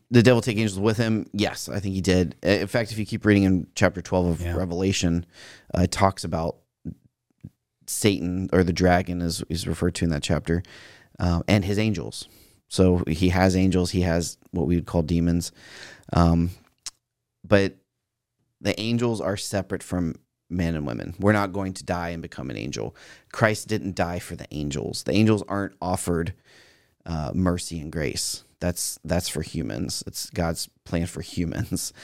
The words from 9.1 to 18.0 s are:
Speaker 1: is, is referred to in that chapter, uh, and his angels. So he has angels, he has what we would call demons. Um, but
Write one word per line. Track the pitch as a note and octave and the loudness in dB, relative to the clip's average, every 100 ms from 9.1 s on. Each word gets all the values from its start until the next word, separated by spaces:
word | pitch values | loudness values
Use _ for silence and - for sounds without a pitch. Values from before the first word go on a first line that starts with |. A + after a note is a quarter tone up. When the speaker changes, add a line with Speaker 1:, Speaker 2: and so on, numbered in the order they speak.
| F2+ | -2
Speaker 1:
is, | E2+ - - | -2 -4 -6
is | E2 F2 | -6 -4
referred | E2 F2+ - | -2 -2 0
to | E2+ | 0
in | |
that | D2 | 0
chapter, | - D2+ - E2+ - - - - _ - | 0 -2 0 -2 -2 -12 -20 -20 _ -4
uh, | F2+ E2+ - | 0 0 2
and | G#2 | 2
his | F#2 G2+ | 2 0
angels. | A2 E2+ A1+ - - _ _ _ _ | 0 -2 -6 -12 -16 _ _ _ _
So | - F#2 F2+ - | 4 4 4 2
he | E2 F#2 | 2 2
has | F2+ F#2+ F#2 | 4 4 4
angels, | F#2 F2+ F2+ | 4 2 2
he | F#2 | 0
has | F2+ E2+ E2 - - | 2 0 -2 -8 -8
what | - D2+ | -4 0
we | F2 | 0
would | - | 0
call | F2 | -2
demons. | D#2 E2+ E2+ E2+ - - - - - - - | 0 2 2 0 -2 -10 -20 -20 -20 -20 -2
Um, | - E2+ E2+ E2+ - _ _ - - _ _ _ _ F2 | 4 6 6 2 -2 _ _ -20 -20 _ _ _ _ 2
but | G2+ G2 - _ _ | 4 4 -4 _ _